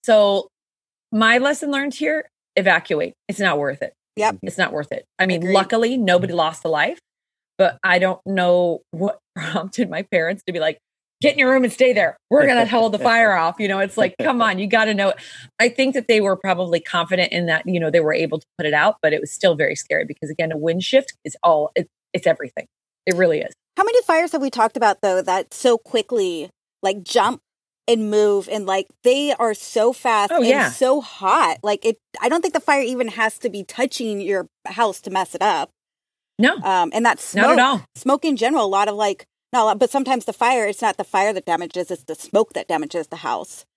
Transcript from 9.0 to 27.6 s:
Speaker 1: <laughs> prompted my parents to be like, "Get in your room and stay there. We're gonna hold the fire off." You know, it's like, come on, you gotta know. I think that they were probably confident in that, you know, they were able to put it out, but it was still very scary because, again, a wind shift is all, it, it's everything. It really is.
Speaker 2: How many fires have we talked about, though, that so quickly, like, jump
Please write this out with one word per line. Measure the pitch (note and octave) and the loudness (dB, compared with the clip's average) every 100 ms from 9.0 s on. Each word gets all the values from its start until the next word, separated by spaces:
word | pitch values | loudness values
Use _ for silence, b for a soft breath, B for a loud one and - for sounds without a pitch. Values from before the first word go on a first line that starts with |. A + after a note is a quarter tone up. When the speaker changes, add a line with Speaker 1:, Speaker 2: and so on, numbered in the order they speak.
| G3 - _ | -6 -6 _
Speaker 1:
<laughs> | - | -12
prompted | D#3 F3 F#3 - A3+ | -6 -6 -6 -4 -4
my | D#3 G3+ | -4 -2
parents | F#3 D#3+ G3 - | -2 -2 -4 -8
to | |
be | E3+ | -4
like, | D#3 D3+ _ _ _ _ | -4 -4 _ _ _ _
"Get | C#4+ | 0
in | C#4+ | 2
your | B3+ | 4
room | C4 | 4
and | B3 | 2
stay | - B3+ | 2 2
there. | G#3 E3 - _ | 4 0 -2 _
We're | C4+ C#4 | 4 4
gonna | B3 | 4
hold | A3+ A#3 A3+ | 2 2 2
the | G#3 | 2
fire | B3 A3+ A3 | 2 4 4
off." | F#3 E3 F3+ | 2 0 -2
You | G#3 | -4
know, | G3 | -2
it's | G3 - | -2 0
like, | F#3 - | -2 0
come | C4 B3 | -2 0
on, | A3 F#3 | 0 0
you | G3 | 0
gotta | A3+ A3 | 0 2
know. | G3+ G3 - B B B - | 0 0 -2 B B B -2
I | A#3+ | -2
think | A#3+ C4+ | 2 0
that | C4+ A#3 | 0 2
they | A3 | 2
were | G3 | 2
probably | F#3+ G3 F3+ F3+ E3 | 0 -2 -2 0 -2
confident | - F3 E3 F#3 F3 | -2 -4 0 0 0
in | F3 E3+ | -2 0
that, | D#3+ F3 | -2 0
you | F3+ | -2
know, | D#3+ | 2
they | E3 | 2
were | D3+ | 2
able | D#3 D#3+ D#3 | 0 -2 -4
to | _ - | _ -6
put | D3+ | -2
it | |
out, | D3 F3+ G#3+ | 2 2 2
but | D#3 | 0
it | D3+ | 0
was | D3+ | -6
still | - F#3 | 0 0
very | D#3 D#3 - | 2 -2 -4
scary | - - - | -4 -4 -4
because, | D3+ D3+ | -10 -12
again, | D#3 D#3+ | -6 -6
a | D#3 | -2
wind | D#3+ E3+ | -2 -2
shift | F3+ C4 C4+ - | 0 0 0 -14
is | D3+ - | -16 -2
all, | E3+ D#3 D3+ | 0 2 0
it, | - E3 _ _ | -4 -8 _ _
it's | F3 E3+ | -4 -2
everything. | D#3+ C3+ - - _ _ _ | -2 -6 -12 -16 _ _ _
It | - F3 | -4 0
really | F3+ D3+ | 2 0
is. | - - _ - | -6 -14 _ -4
Speaker 2:
How | |
many | G4+ A#4+ | 0 2
fires | - D#4+ E4+ | 2 0 0
have | D#4 | -2
we | C4+ | -4
talked | B3 G#3+ - | 0 -2 2
about, | A3 F#3+ | 0 2
though, | G3+ F#3 | 0 0
that | F#3+ F#3+ - | 0 -2 -4
so | - B3+ A#3 | 0 2 2
quickly, | - A#3 G#3+ A#3+ F#3+ E3+ D3 _ _ _ | 0 -4 -2 -2 -2 -4 -12 _ _ _
like, | G3 G3+ | -4 -4
jump | F3 B3 G3+ B2 _ _ | -2 0 2 -2 _ _